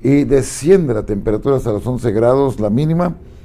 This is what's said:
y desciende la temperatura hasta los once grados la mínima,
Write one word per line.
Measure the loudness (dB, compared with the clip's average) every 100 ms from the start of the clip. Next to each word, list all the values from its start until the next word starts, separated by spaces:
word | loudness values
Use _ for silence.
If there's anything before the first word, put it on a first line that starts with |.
y | 2 2
desciende | 2 0 0 -6 2 2 2
la | -2
temperatura | -2 -4 -2 -2 0 -2
hasta | 0
los | -4 -4
once | -4 -2
grados | 2 2 4 2 -2
la | -2
mínima, | 0 0 -2 -2 -6 -16 -20